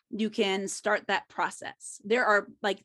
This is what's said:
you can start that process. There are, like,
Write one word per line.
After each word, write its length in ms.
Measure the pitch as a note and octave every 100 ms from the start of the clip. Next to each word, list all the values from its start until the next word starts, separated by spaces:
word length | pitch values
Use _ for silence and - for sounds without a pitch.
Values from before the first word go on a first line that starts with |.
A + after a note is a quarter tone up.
| _
you 200 | G3+ G#3+
can 380 | A3 G3+ F#3+ G3
start 360 | - G#3 G#3 -
that 200 | G3 -
process. 720 | - F3 - - - - -
There 200 | G3 A#3+
are, 240 | A3 G#3 G3+ -
like, 200 | G#3 G3